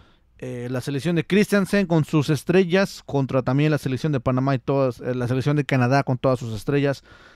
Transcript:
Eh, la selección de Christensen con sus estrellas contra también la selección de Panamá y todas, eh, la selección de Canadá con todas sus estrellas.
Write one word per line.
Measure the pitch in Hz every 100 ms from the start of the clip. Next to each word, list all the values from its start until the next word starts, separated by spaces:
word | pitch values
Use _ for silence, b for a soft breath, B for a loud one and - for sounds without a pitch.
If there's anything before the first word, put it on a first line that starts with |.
| b b b -
Eh, | 131 123 123
la | 127
selección | - 139 160 170
de | -
Christensen | 185 196 202 185 202 190
con | 165
sus | 143 156 139
estrellas | 147 - 180 175 190 196 - -
contra | 139 131 131
también | 127 135 151
la | 147
selección | 139 127 160
de | 139
Panamá | 131 127 135 131
y |
todas, | - 139 131 -
eh, | 123 123
la | 120
selección | 131 139 147
de |
Canadá | 135 135 123 139
con | 135 127
todas | 135 127
sus | 117
estrellas. | 110 - 143 139 131 b b b